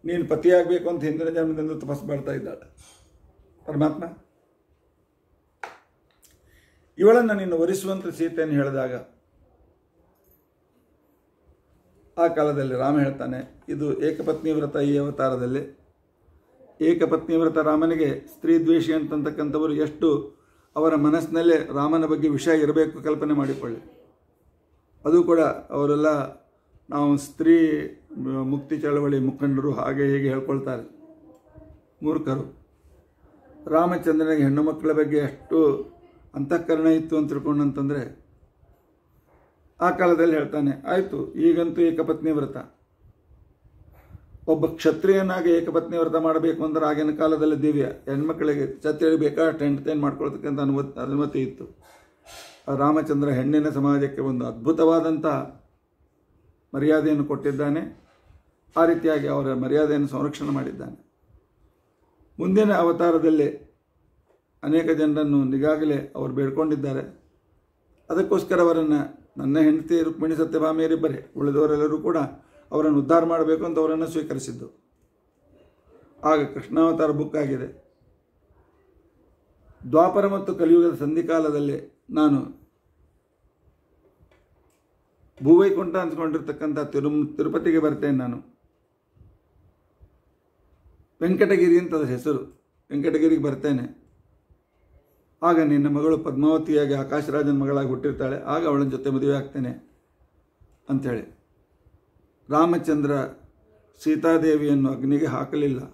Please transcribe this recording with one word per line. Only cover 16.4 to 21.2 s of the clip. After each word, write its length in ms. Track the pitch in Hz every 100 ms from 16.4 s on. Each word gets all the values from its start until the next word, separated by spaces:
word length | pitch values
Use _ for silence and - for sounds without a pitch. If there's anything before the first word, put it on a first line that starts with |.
| _ _ - _
ಏಕಪತ್ನಿ 560 | 156 170 160 160 - 160
ವ್ರತ 220 | 165 156
ರಾಮನಿಗೆ 680 | 156 151 165 160 147 135 -
ಸ್ತ್ರೀ 320 | - 156 165
ದ್ವೇಷಿ 340 | 160 165 160
ಅಂತಕ್ಕಂಥವರು 800 | 156 143 151 147 147 151 151 156
ಎಷ್ಟು 640 | 147 151 - 165 143 - _ _ _ _ 147
ಅವರ 200 | 160 156
ಮನಸ್ಸಿನಲ್ಲೇ 600 | 147 160